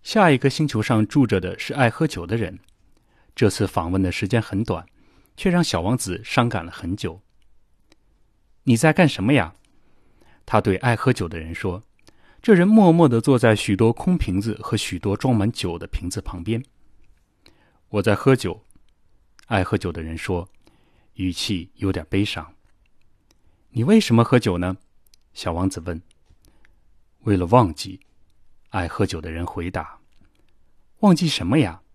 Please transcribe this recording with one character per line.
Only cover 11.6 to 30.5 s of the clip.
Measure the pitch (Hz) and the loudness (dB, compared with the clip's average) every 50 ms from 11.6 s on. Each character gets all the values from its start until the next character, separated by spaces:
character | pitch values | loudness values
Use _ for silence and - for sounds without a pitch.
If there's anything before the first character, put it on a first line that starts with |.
| - 98 87 90 - _ _ _ _ - _ _ _ _ _ _ | -6 -6 -8 -8 -12 _ _ _ _ -20 _ _ _ _ _ _
这 | - - 220 | 2 4 4
人 | 175 175 196 | 6 6 6
默 | 214 220 202 180 165 | 6 8 8 8 8
默 | 170 170 147 | 6 6 4
地 | 120 117 | 4 2
坐 | 104 - 139 | 2 4 2
在 | 123 113 117 110 | 4 6 4 4
许 | 104 - - 104 | 4 2 -2 0
多 | 92 117 113 120 | 2 2 2 2
空 | - - - 180 | 0 0 0 0
瓶 | 170 - - 92 95 | 0 0 -2 -2 -2
子 | 101 113 104 - - | -2 -4 -6 -8 -6
和 | - - | -4 -4
许 | 110 - - - 90 | -4 -4 -4 -8 -6
多 | - 104 98 | -4 -4 -4
装 | - - 135 127 | -2 0 0 2
满 | 110 98 104 | 2 0 0
酒 | - - - 92 85 | -2 -4 -6 -6 -6
的 | 85 95 - | -8 -10 -8
瓶 | - - - 87 | -8 -8 -6 -6
子 | - 104 | -8 -8
旁 | - - - 90 85 | -10 -10 -12 -10 -6
边。 | 98 113 120 131 _ _ _ - - _ - - _ _ _ _ _ _ _ _ _ _ _ _ _ _ _ _ _ | -6 -6 -6 -6 _ _ _ -20 -20 _ -20 -20 _ _ _ _ _ _ _ _ _ _ _ _ _ _ _ _ _
“我 | - 104 | -4 -2
在 | 92 110 104 | 2 2 0
喝 | 98 - 139 135 | 2 4 2 2
酒。” | 127 - 98 80 - _ _ - - _ _ _ _ _ _ _ _ _ _ _ _ - | 2 2 -6 -8 -10 _ _ -20 -20 _ _ _ _ _ _ _ _ _ _ _ _ -10
爱 | _ 117 98 92 | _ -2 -2 0
喝 | - - | 0 -2
酒 | 95 - 92 | -4 -4 -6
的 | 80 82 | -8 -8
人 | 80 80 82 | -10 -10 -10
说， | 80 - - 95 87 82 - _ _ _ _ _ _ _ _ _ _ _ _ _ | -10 -6 -6 -6 -6 -6 -10 _ _ _ _ _ _ _ _ _ _ _ _ _
语 | - 92 92 85 | -6 -6 -6 -4
气 | - - - 107 90 82 - _ | -4 -6 -6 -6 -6 -6 -10 _
有 | _ - 98 90 | _ -6 -4 -4
点 | 87 80 _ | -4 -8 _
悲 | - 98 104 | -2 -2 -2
伤。 | 101 - - 76 - _ _ _ _ _ _ _ _ _ _ _ _ _ _ _ _ _ _ _ _ _ _ _ _ | -2 -4 -10 -12 -14 _ _ _ _ _ _ _ _ _ _ _ _ _ _ _ _ _ _ _ _ _ _ _ _
“你 | _ 117 113 | _ -4 2
为 | 139 208 - | 4 4 4
什 | - - 117 | 6 6 4
么 | 113 117 | 4 4
喝 | - - 123 | 6 4 2
酒 | - 107 92 87 | 2 2 -2 -2
呢？” | 87 90 92 - _ _ _ _ _ _ _ _ _ _ _ | -4 -4 -6 -8 _ _ _ _ _ _ _ _ _ _ _
小 | - - 90 85 | -10 -8 -6 -4
王 | 85 90 98 | -2 -2 -2
子 | 95 - | -4 -4
问。 | 82 87 85 82 - _ _ _ _ _ _ _ _ _ _ _ - - _ _ _ _ _ _ _ _ _ _ _ | -10 -10 -10 -10 -12 _ _ _ _ _ _ _ _ _ _ _ -20 -20 _ _ _ _ _ _ _ _ _ _ _
“为 | 113 104 | -2 0
了 | 92 90 | 0 0
忘 | 85 104 127 117 90 78 | 4 4 4 4 4 -2
记。” | - - 98 95 - _ _ _ _ _ _ _ _ - - - - _ _ | -8 -12 -12 -12 -16 _ _ _ _ _ _ _ _ -20 -20 -20 -20 _ _
爱 | - 95 90 82 | -8 -6 -6 -6
喝 | - - 104 | -4 -4 -4
酒 | 92 - 82 | -4 -4 -8
的 | 78 90 | -10 -10
人 | 80 82 85 | -8 -8 -8
回 | - - 101 85 87 | -8 -8 -8 -8 -6
答。 | 90 87 78 - - - _ _ _ - - _ _ _ _ _ | -6 -8 -10 -10 -16 -20 _ _ _ -20 -20 _ _ _ _ _